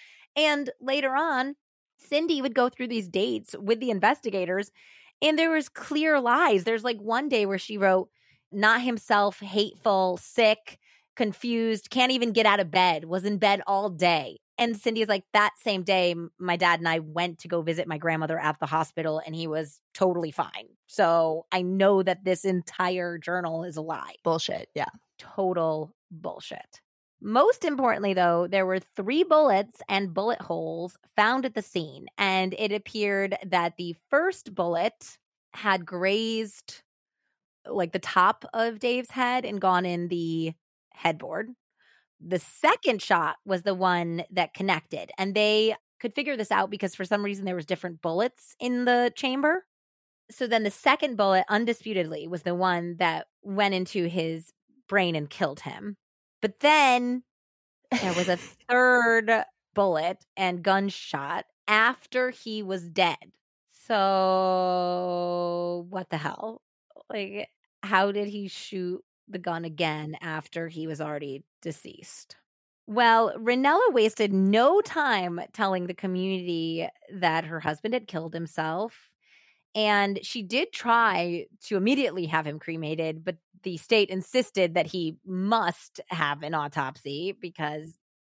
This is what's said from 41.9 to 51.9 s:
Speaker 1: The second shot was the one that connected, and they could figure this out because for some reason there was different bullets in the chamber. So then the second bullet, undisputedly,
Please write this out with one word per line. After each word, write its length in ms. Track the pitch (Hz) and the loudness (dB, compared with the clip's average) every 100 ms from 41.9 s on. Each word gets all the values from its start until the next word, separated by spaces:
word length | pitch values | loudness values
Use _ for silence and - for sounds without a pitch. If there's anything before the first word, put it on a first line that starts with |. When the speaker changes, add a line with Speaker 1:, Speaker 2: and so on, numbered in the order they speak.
| _ _ _ | _ _ _
Speaker 1:
The 200 | 165 180 | -4 -4
second 600 | - - 302 453 - 214 | -4 0 2 2 2 0
shot 360 | - 180 156 - | 2 2 2 -4
was 180 | - 185 | -2 -2
the 120 | 196 | 0
one 500 | 185 185 175 170 170 - | 0 2 2 0 -4 -4
that 200 | 185 165 | -2 -2
connected, 600 | - 196 165 - 143 - - | -2 0 0 -2 -10 -10 -6
and 160 | 190 | -2
they 440 | 202 214 214 220 214 _ _ | 2 2 4 2 0 _ _
could 160 | 240 240 | -8 -4
figure 200 | 285 262 | -4 -4
this 140 | 214 | 0
out 200 | 196 196 | 0 0
because 260 | 208 190 - | -2 -6 -6
for 80 | |
some 200 | 185 208 | -2 -2
reason 200 | 202 196 | -2 -4
there 100 | 196 | -4
was 120 | 180 147 | -4 -4
different 360 | 180 185 165 | -6 -6 -6
bullets 540 | 170 170 240 - - - | -4 0 0 -2 -18 -8
in 260 | 247 247 | -4 0
the 280 | 247 240 247 | 2 4 2
chamber. 500 | - 277 262 294 359 - _ _ _ _ _ - | 0 -4 0 0 0 -4 _ _ _ _ _ -16
So 200 | - 247 | -6 0
then 160 | 226 | 2
the 80 | 208 | 0
second 440 | - - 285 294 220 | 0 2 2 2 0
bullet, 280 | 196 185 180 | 4 4 4
undisputedly, 800 | 208 233 233 220 | 0 0 -2 -4